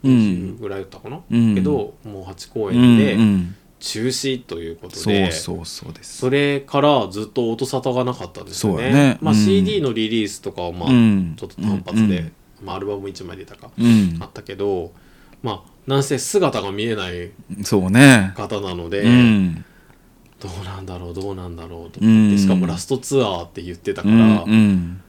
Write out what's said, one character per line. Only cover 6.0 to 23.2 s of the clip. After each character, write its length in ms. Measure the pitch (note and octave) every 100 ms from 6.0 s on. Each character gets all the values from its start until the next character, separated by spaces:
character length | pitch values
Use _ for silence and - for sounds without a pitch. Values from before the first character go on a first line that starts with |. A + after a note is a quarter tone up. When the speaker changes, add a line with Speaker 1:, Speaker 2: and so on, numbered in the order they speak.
Speaker 1:
す。 140 | - -
Speaker 2:
そ 120 | B2+
れ 300 | C#3 C#3+ C#3+
か 220 | C#3 C#3+
ら 260 | D3 C#3 G2
ず 120 | G2
っ 20 | G#2+
と 220 | - A#2
音 160 | A2+ C3
沙 120 | C3
汰 160 | C3
が 100 | B2
な 100 | B2+
か 120 | B2+ F2
っ 60 |
た 100 | -
ん 40 | F#2
で 60 |
す 160 | - A2
よ 60 |
ね。 40 | E2+
Speaker 1:
そ 60 |
う 20 | B2
や 80 |
ね。 240 | C3+ C#3 -
Speaker 2:
ま 100 | -
あ、 20 |
Speaker 1:
う 40 | G#2+
ん。 20 |
Speaker 2:
シ 200 | G#2 G2
ー 40 |
デ 80 | -
ィ 60 | G#3
ー 40 |
の 120 | C#3
リ 160 | A2+ A2
リ 160 | A2+ G#2
ー 20 |
ス 140 | -
と 100 | G2
か 120 | -
は、 80 | F2
ま 140 | F2 E2+
あ、 20 |
Speaker 1:
う 40 |
ん。 420 | B2+ A2+ G2+ F2 D#2
Speaker 2:
ち 60 |
ょ 20 | G2
っ 40 |
と 120 | -
単 200 | G2+ G2 F2+
発 100 | G#2 G#2+
で、 100 | F2+
Speaker 1:
う 20 |
ん、 20 | D#2+
う 20 |
ん。 40 | _ _ _ G2
Speaker 2:
ま 80 |
あ、 20 | F#2
ア 40 |
ル 80 | G2
バ 100 | G2+
ム 100 | G2
一 160 | F#2
枚 140 | F#2 F2+
出 80 | F2
た 100 | G2+
か、 140 | - -
Speaker 1:
う 20 |
ん。 360 | A#2+ A2+ F#2+ E2
Speaker 2:
あ 60 | -
っ 40 |
た 80 | -
け 140 | - G2
ど、 360 | G2+ F#2 E2 - - _ - -
ま 220 | A#2 F#2+ -
あ、 60 | _ -
な 120 | C#3
ん 40 |
せ 140 | C#3 C3+
姿 440 | - G#3 D#3+ A#2+
が 100 | G2
見 100 | G2
え 120 | A2+ G#2+
な 140 | F#2
い 220 | F2+ F2 - - G2
Speaker 1:
そ 140 | G2+ G#2
う 100 | F#2
ね。 440 | A2 C#3 A#2+ F#2+ F#2
Speaker 2:
方 240 | G2+ G#2+
な 160 | G2 F2
の 140 | E2+
で、 140 | G2
Speaker 1:
う 60 | A2
ん。 540 | B2 A#2+ G#2 F#2 E2 - _ _ _ _ _ _ _
Speaker 2:
ど 80 | F#2+ F2+
う 40 | F#2+
な 140 | F#2+
ん 60 | F#2+
だ 120 | F2+
ろ 140 | F2
う、 20 |
ど 180 | F2 G2
う 40 | F#2+
な 120 | F2+
ん 80 | E2
だ 120 | E2
ろ 200 | E2+ E2+
う 20 |
と 120 | -
思 80 | G#2+ A2 G#2+
っ 20 |
て、 40 |
Speaker 1:
う 0 |
ん。 40 | G2+
Speaker 2:
し 100 | G2
か 80 | F#2
も 120 | F2+
ラ 100 | E2+
ス 100 | -
ト 100 | C3
ツ 260 | - C#3